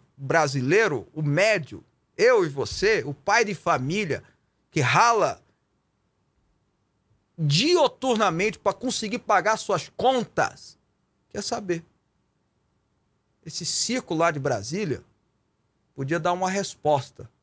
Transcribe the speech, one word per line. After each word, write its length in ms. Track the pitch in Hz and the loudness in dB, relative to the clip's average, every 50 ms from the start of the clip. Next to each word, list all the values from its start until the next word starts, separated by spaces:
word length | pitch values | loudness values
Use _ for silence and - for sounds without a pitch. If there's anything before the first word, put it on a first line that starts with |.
| _ _ _ | _ _ _
brasileiro, 920 | - 135 131 151 165 151 143 135 139 123 135 170 214 226 196 147 113 92 - _ | -14 -4 0 2 2 2 2 0 -2 0 2 2 2 2 2 -2 -4 -6 -10 _
o 80 | 156 | -4
médio, 640 | 156 143 143 165 196 220 214 190 135 - 104 - - _ _ _ _ _ _ | -2 0 2 2 2 2 2 0 -4 -8 -16 -18 -20 _ _ _ _ _ _
eu 280 | - 208 247 254 220 180 | 2 4 4 4 4 2
e 40 | 156 | 0
você, 540 | 139 139 117 - - - 180 208 220 170 117 | -2 -4 -6 -6 -4 -2 0 0 0 0 -2
o 80 | 147 139 | -6 -10
pai 300 | - _ 196 202 233 233 | -6 _ 2 2 2 2
de 100 | 202 196 | 0 -2
família, 680 | - - 180 165 135 127 139 175 214 208 156 123 87 - _ _ _ _ _ _ _ _ _ | -4 -2 -2 0 0 0 -2 -2 -4 -2 -4 -6 -8 -8 _ _ _ _ _ _ _ _ _
que 100 | _ 156 | _ -2
rala 600 | 135 113 - 170 226 233 233 214 170 135 95 - _ _ _ _ _ _ _ _ _ _ _ _ _ _ _ _ _ _ _ _ _ _ _ _ _ _ _ _ _ _ _ _ _ _ _ _ _ _ _ - | 0 2 4 4 4 4 4 2 2 0 -2 -8 _ _ _ _ _ _ _ _ _ _ _ _ _ _ _ _ _ _ _ _ _ _ _ _ _ _ _ _ _ _ _ _ _ _ _ _ _ _ _ -2
dioturnamente 1200 | 160 143 143 170 247 320 359 349 294 247 - _ - 262 240 214 214 185 160 165 196 220 - - | 0 2 2 2 4 4 4 4 4 2 0 _ -2 0 2 2 2 2 2 0 -2 -2 -2 -2
pra 140 | _ 202 | _ -2
conseguir 480 | 190 - - 254 - - 220 208 226 190 | -2 -2 -6 -4 -4 -4 -6 -6 -6 -8
pagar 360 | - - 214 185 165 208 220 | -2 0 0 2 2 2 0
suas 320 | 214 - - 196 160 - - _ | 0 -2 -2 -2 -2 -4 -8 _
contas, 800 | - 190 254 262 247 202 - _ - 123 - - - - - - _ _ _ _ _ _ _ _ _ _ _ | 0 2 2 2 2 -2 -2 _ -2 -2 -2 -2 -12 -20 -20 -20 _ _ _ _ _ _ _ _ _ _ _
quer 120 | - 208 | -12 -10
saber. 420 | 208 - 240 226 208 180 175 165 165 _ _ _ _ _ _ _ _ _ _ _ _ _ _ _ _ _ _ _ _ _ _ _ _ _ _ _ _ _ _ _ _ | -6 -6 -8 -6 -4 -6 -6 -6 -6 _ _ _ _ _ _ _ _ _ _ _ _ _ _ _ _ _ _ _ _ _ _ _ _ _ _ _ _ _ _ _ _
Esse 200 | 165 - - 170 | -12 -12 -8 -6
circo 500 | - - - - - 240 262 247 - 175 | -4 -2 -2 -2 -2 -2 -4 -4 -4 0
lá 180 | 156 165 170 | 2 2 2
de 80 | 156 147 | 0 0
Brasília 640 | 131 143 127 104 - 113 151 202 214 156 120 90 - _ _ _ _ _ _ _ _ _ _ _ _ _ _ _ _ _ _ | -2 -2 -2 -2 -4 -6 -6 -4 -4 -4 -4 -6 -8 _ _ _ _ _ _ _ _ _ _ _ _ _ _ _ _ _ _
podia 240 | - 139 135 165 170 | -10 -6 -4 -4 -2
dar 140 | 156 175 | 0 -2
uma 180 | 175 180 185 185 | 0 0 -2 -2
resposta 800 | 185 202 196 - - _ - 147 147 135 123 - _ - - - _ _ | -2 -2 -4 -6 -10 _ 0 0 0 0 -2 -8 _ -20 -20 -20 _ _